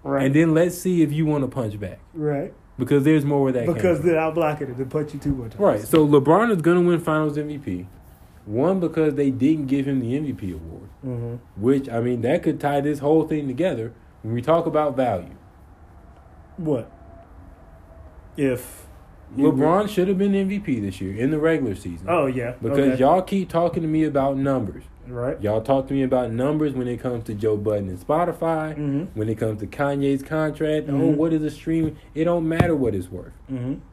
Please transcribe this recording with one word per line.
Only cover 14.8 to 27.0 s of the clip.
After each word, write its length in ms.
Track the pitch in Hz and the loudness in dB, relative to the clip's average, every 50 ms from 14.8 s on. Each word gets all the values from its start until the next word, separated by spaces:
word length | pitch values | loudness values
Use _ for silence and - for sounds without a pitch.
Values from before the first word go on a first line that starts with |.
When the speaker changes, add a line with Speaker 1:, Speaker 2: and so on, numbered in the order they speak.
| 151 147 127 | 0 0 0
Speaker 2:
value. 400 | 127 131 120 104 90 87 - - - - - - - - - - _ - - - - - - - - - - - - - - - | 0 0 0 0 -4 -6 -10 -18 -20 -20 -20 -20 -20 -20 -20 -20 _ -20 -20 -20 -20 -20 -20 -20 -20 -20 -20 -20 -20 -20 -20 -14
Speaker 1:
What? 340 | - 170 156 143 117 104 - - - - - - - - - - - - - - - - - - - - - - - - - - - - - - | -6 -2 -2 -2 -2 -4 -8 -18 -20 -20 -20 -20 -20 -20 -20 -20 -20 -20 -20 -20 -20 -20 -20 -20 -20 -20 -20 -20 -20 -20 -20 -20 -20 -20 -16 -4
If 500 | - 143 135 123 - - - - - - - - - - - - - - - - | -2 0 0 0 -2 -6 -14 -18 -20 -20 -20 -20 -20 -20 -20 -20 -20 -20 -10 -2
you 100 | 123 139 143 | 2 4 4
Speaker 2:
LeBron 380 | 139 131 143 156 175 196 208 202 | 4 4 4 4 4 2 2 0
should 180 | - 190 180 190 | 0 0 2 2
have 80 | 196 | 2
been 180 | 180 196 202 196 | 2 2 2 2
M 120 | 196 196 190 | 2 0 -2
V 100 | 202 202 | -4 -4
P 200 | - - 131 110 | -2 -2 -2 -2
this 220 | 101 98 95 - | -2 -6 -6 -6
year 140 | 95 92 98 | -8 -6 -4
in 140 | 107 120 143 | -2 0 0
the 80 | 156 151 | 0 2
regular 360 | 147 165 165 151 135 110 95 | 2 2 2 2 0 -2 -4
season. 320 | - - 92 85 80 90 151 | -6 -8 -12 -12 -10 -4 0
Speaker 1:
Oh, 160 | 175 170 143 | 0 2 2
yeah. 260 | 131 127 127 120 120 120 - | 0 -2 -4 -6 -6 -8 -6
Speaker 2:
Because 300 | 117 113 139 143 139 135 127 | -4 0 2 4 4 4 4
Speaker 1:
Okay. 60 | 123 | 4
Speaker 2:
y'all 220 | 127 139 165 185 | 6 6 6 4
keep 280 | 185 - 196 196 185 - | 2 0 -2 -2 -2 0
talking 320 | - 165 170 165 165 175 | 0 0 0 2 0 -2
to 80 | 165 156 | -2 0
me 140 | 156 156 156 | 2 2 2
about 340 | 151 139 139 135 139 139 | 2 2 2 2 2 0
numbers. 460 | 135 139 139 135 127 110 92 - - - - - - - 123 | 0 0 0 0 0 -2 -4 -8 -12 -16 -20 -20 -20 -18 -12
Speaker 1:
Right. 320 | 123 120 120 131 - - | -8 -6 -6 -6 -6 -4
Speaker 2:
Y'all 200 | 104 104 107 110 | -2 -2 0 0
talk 260 | 110 - 135 135 131 | 2 2 0 0 2
to 60 | - 139 | 0 -2
me 100 | 139 135 | 0 0
about 280 | 127 135 127 123 113 | 2 2 0 0 -2
numbers 420 | 113 117 127 143 151 156 156 147 131 | -2 -2 0 0 0 0 0 -2 -2
when 120 | 127 123 | -4 -4
it 100 | 123 123 | -4 -6
comes 260 | 113 | -4